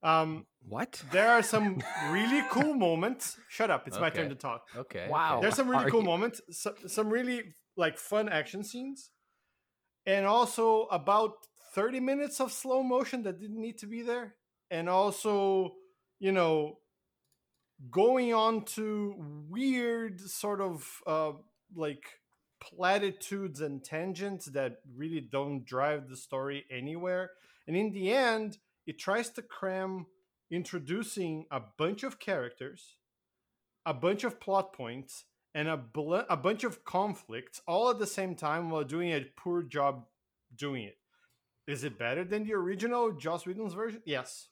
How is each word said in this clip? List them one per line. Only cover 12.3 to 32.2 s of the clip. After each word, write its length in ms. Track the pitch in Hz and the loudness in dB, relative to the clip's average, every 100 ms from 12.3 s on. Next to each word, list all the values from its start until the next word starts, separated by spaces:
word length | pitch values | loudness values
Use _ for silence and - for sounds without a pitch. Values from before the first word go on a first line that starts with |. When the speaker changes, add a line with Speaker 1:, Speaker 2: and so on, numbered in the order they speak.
| 285 | -2
Speaker 1:
of 120 | 262 | -2
slow 300 | - 262 262 | -2 0 0
motion 400 | 262 247 262 254 | 2 2 0 -2
that 160 | 208 175 | -4 -6
didn't 200 | 208 220 | -8 -8
need 180 | 226 226 | -8 -8
to 80 | 208 | -10
be 160 | 226 | -8
there, 320 | 233 240 208 - _ _ _ | -4 -4 -4 -16 _ _ _
and 180 | 170 170 | -4 2
also, 840 | 185 202 196 214 208 196 190 185 - - _ _ _ | 4 4 2 0 2 4 4 2 -4 -20 _ _ _
you 100 | 190 | 2
know, 480 | 190 170 160 151 - _ _ _ _ _ _ _ _ _ _ 131 | 4 4 4 0 -6 _ _ _ _ _ _ _ _ _ _ -4
going 420 | 180 220 262 247 | 4 6 6 4
on 300 | 226 220 226 | 4 4 2
to 500 | 214 - 214 214 202 196 151 147 151 | -2 -6 -2 -2 -2 -4 -10 -12 -10
weird 720 | 196 269 254 240 233 226 180 | -2 0 2 2 0 -2 -8
sort 400 | 196 - 208 202 | -10 -6 -4 -2
of, 260 | 196 165 - - - | -2 -4 -10 -12 0
uh, 260 | 156 156 147 - _ _ | 0 0 -4 -16 _ _
like, 460 | 175 151 143 - - _ _ _ _ | -6 -6 -6 -14 -20 _ _ _ _
platitudes 1000 | - 175 180 202 202 190 - 202 196 139 | -20 -2 4 4 2 -2 -8 -6 -6 -4
and 220 | 147 139 | -6 -6
tangents 640 | 135 156 180 175 202 196 - | -6 -4 -4 -4 -6 -8 -6
that 300 | 139 135 120 143 | -2 -2 -4 -18
really 260 | 123 151 160 | -10 -6 -6
don't 440 | 123 139 139 143 | -4 -2 -2 -4
drive 440 | 120 127 143 151 131 | -4 0 2 0 -4
the 80 | 127 | -16
story 480 | - 135 135 139 - | -8 -6 -4 -6 -8
anywhere. 600 | 127 135 165 180 180 185 - _ _ - | -10 -8 -6 -2 -2 -4 -10 _ _ -4
And 100 | 170 | -2
in 160 | 214 | 0
the 200 | 202 190 | -2 0
end, 460 | 247 254 220 220 208 _ _ - | 2 4 2 -2 -8 _ _ -14
it 120 | - | -8
tries 300 | - 208 233 | -2 0 -2
to 120 | - | -8
cram 640 | 233 - 190 185 190 190 175 _ _ _ _ | -14 -6 -4 -2 -4 -6 -10 _ _ _ _
introducing 920 | 170 175 175 139 185 220 - 180 156 160 | -6 -4 -8 -4 -4 -4 -4 -4 -6 -6
a 100 | 139 107 _ | -8 -8 _
bunch 260 | 156 208 | -2 -2
of 140 | 269 - | -6 -8